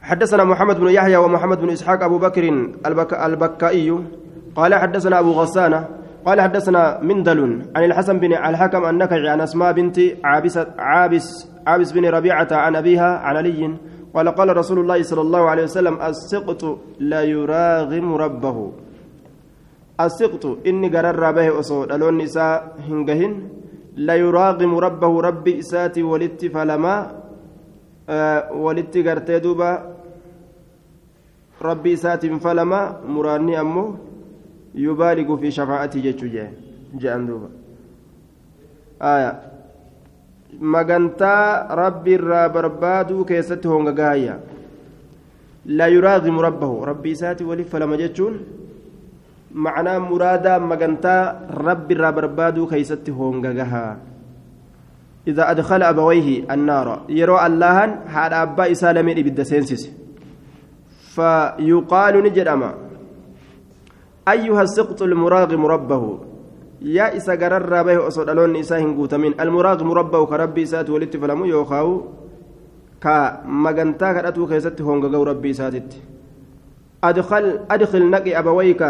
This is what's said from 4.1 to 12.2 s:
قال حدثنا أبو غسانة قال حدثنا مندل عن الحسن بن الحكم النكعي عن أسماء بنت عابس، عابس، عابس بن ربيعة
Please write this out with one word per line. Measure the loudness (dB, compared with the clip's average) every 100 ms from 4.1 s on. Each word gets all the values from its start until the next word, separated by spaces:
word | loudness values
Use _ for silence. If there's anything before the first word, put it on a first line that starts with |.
| -14 -20 -20 -12
قال | 0 4
حدثنا | 4 2 0 2 2
أبو | 4
غسانة | 2 2 2 2 2 -2 -14 -18 -8
قال | 0 2
حدثنا | 4 2 2 4 4 2
مندل | 0 2 2 2 2 -2 -4 0
عن |
الحسن | 2 2 2 2
بن | 2
الحكم | 2 0 2 2 2 0
النكعي | 0 0 0 0
عن | 0
أسماء | 0 0 2
بنت | 2 0 2 2 2
عابس، | 0 2 2 -2 -6 -4
عابس، | 2 4 4 2 -2 -14 -18 -8 0
عابس | 2 2
بن | 2 2
ربيعة | 2